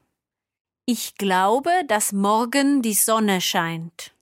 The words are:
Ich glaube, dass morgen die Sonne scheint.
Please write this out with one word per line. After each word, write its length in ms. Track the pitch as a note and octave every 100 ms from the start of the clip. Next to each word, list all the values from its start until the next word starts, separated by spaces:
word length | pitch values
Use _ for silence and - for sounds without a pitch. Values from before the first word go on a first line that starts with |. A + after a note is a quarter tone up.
| _ _ _ _ _ _ _ _ -
Ich 220 | A3+ - -
glaube, 640 | G3+ F#3 G3 B3 E4+ F4+ C#4+
dass 260 | G#3+ -
morgen 680 | G3 G3+ A3 A#3+ C#4 C#4 C#4+
die 140 | A3+ G3
Sonne 460 | - A3 G#3 F#3
scheint. 720 | - F#3+ E3 E3 E3+ - - _